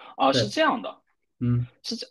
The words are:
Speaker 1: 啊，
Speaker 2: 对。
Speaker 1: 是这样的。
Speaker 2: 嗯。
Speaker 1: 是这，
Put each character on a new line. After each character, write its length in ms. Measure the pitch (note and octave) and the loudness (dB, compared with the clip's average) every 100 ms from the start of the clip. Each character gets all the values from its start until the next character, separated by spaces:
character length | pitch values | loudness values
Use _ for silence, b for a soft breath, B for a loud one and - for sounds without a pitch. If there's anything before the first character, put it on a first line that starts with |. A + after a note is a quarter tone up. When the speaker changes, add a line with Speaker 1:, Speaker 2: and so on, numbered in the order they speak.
| B - | B 0
Speaker 1:
啊， 160 | - | 2
Speaker 2:
对。 80 | C4+ | 2
Speaker 1:
是 60 | G#3 | 0
这 140 | D4+ | 2
样 180 | D#4 - | 0 0
的。 220 | F2+ - _ _ _ - | -6 -14 _ _ _ -4
Speaker 2:
嗯。 260 | B2 A#2+ B2 _ | 0 0 -2 _
Speaker 1:
是 120 | - | -10
这， 140 | A3+ - | -10 -6